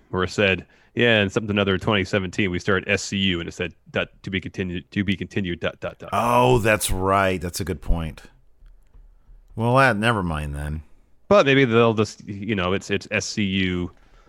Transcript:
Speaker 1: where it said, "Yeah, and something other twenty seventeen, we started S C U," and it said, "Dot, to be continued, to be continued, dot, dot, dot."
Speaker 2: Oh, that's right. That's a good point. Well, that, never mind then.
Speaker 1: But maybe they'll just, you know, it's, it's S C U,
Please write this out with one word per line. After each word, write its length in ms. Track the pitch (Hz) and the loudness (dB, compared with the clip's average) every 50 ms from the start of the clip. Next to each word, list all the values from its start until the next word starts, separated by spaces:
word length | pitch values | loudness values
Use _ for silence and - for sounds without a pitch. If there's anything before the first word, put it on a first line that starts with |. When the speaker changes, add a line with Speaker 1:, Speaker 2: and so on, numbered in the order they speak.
| _ _ | _ _
Speaker 1:
where 120 | - 92 92 | -4 -4 -2
it 80 | 90 | -2
said, 340 | - - 104 95 92 87 - _ _ _ _ _ - | 0 2 2 2 2 0 -2 _ _ _ _ _ -2
"Yeah, 260 | - 120 120 113 107 | 2 4 4 6 4
and 120 | 101 95 - | 4 2 0
something 260 | 120 107 104 101 101 | -2 -2 0 0 0
other 200 | 101 98 95 90 | 2 2 0 0
twenty 260 | - - 107 101 92 | 0 0 0 0 0
seventeen, 460 | - - 104 95 90 - - 107 92 90 | 0 -2 -2 -2 -2 -4 -2 -2 -2 -2
we 80 | 87 | -4
started 280 | - - 98 92 - - | -2 0 0 0 0 -2
S 140 | 101 - - | -4 -4 -4
C 140 | - 104 | -4 -4
U," 240 | 98 98 98 87 85 | -2 0 0 0 -2
and 80 | 85 85 | -4 -8
it 40 | - | -8
said, 220 | - 90 85 - _ _ - | -8 -8 -10 -10 _ _ -8
"Dot, 180 | - - 90 - _ - - | -6 -6 -6 -6 _ -14 -12
to 80 | 101 | -6
be 100 | 95 95 | -6 -6
continued, 480 | - - - - 95 90 87 90 - _ - | -6 -6 -8 -8 -8 -6 -8 -10 -10 _ -4
to 100 | 104 98 | -4 -2
be 140 | 92 95 | -2 -2
continued, 420 | 87 92 90 - 110 98 87 85 80 | -4 -6 -8 -6 -6 -4 -4 -6 -6
dot, 200 | - 87 - - | -6 -6 -6 -8
dot, 180 | - 85 - - | -12 -12 -12 -12
dot." 120 | - - - | -12 -6 -4
Speaker 2:
Oh, 460 | 101 113 120 120 123 123 123 127 120 | -2 0 2 4 4 4 6 4 4
that's 320 | 98 110 107 107 - - 95 | 4 2 2 2 0 -2 -2
right. 480 | 92 95 95 98 98 98 95 92 87 | 0 0 2 2 4 2 2 0 -2
That's 180 | 82 87 - - | -4 -6 -8 -6
a 40 | 101 | -6
good 180 | 80 92 - - | -6 -6 -4 0
point. 400 | - 85 82 82 80 69 - - - _ _ _ _ _ _ - - - - _ _ _ - - - _ _ _ - - - - - - | 0 0 0 -2 -8 -10 -12 -18 -20 _ _ _ _ _ _ -20 -20 -20 -20 _ _ _ -20 -20 -20 _ _ _ -20 -20 -20 -20 -16 -8
Well, 200 | 110 110 117 123 | -4 -2 0 2
that, 200 | 131 139 127 110 | 4 4 4 2
never 260 | 101 107 117 117 104 90 | 2 2 0 0 0 0
mind 320 | 87 80 76 76 73 71 | -2 -4 -4 -6 -6 -8
then. 280 | 71 73 73 78 78 - - - - _ _ _ _ _ | -8 -8 -8 -8 -8 -10 -14 -20 -20 _ _ _ _ _
Speaker 1:
But 180 | - 202 208 170 | 2 4 4 6
maybe 200 | 139 135 135 135 | 6 4 4 4
they'll 300 | 120 113 117 120 117 110 | 4 6 4 4 4 4
just, 320 | 107 107 - - - - | 2 0 -2 -4 -12 -14
you 280 | - 104 98 98 101 110 | -14 -12 -10 -6 -4 -2
know, 180 | 98 87 90 98 | 0 0 0 0
it's, 160 | 95 - - | -2 -2 -2
it's 180 | 101 95 - - | -4 -4 -4 -4
S 160 | 104 107 - | -4 -4 -4
C 160 | - - - 104 | -4 -4 -4 -2
U, 480 | 95 95 98 95 92 90 90 87 87 - _ _ _ _ - _ | -2 0 0 0 0 0 -2 -4 -6 -8 _ _ _ _ -20 _